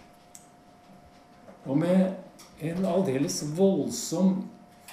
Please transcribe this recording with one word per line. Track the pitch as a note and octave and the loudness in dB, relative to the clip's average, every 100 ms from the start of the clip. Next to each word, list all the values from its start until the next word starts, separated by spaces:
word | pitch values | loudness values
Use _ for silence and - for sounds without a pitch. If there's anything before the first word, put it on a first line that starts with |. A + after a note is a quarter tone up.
| - - - - - - - - - - - - - - - - - | -20 -20 -20 -20 -20 -20 -20 -20 -20 -20 -20 -20 -20 -20 -20 -14 -2
Og | C#3+ | 0
med | E3+ F#3 - - - - - - | 2 4 2 -2 -14 -20 -20 -10
en | D3+ F3+ F#3+ | -8 -4 0
aldeles | F#3+ E3 C3 F3 - D3+ D#3+ | 0 0 0 -2 -4 -6 2
voldsom | G3 E3 A#2 - - E3+ F#3+ - - - - - - | 2 4 -2 -6 -4 2 2 2 -6 -16 -20 -20 -20